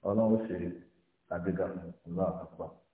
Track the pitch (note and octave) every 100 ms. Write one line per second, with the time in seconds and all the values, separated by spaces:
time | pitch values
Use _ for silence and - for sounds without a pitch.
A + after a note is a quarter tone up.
0 | G2 G#2+ A2 A2 - F2 E2+ - - _
1 | _ _ _ F2 F2+ F2+ F2+ - E2+ -
2 | E2+ F2 F#2 - - - E2 - _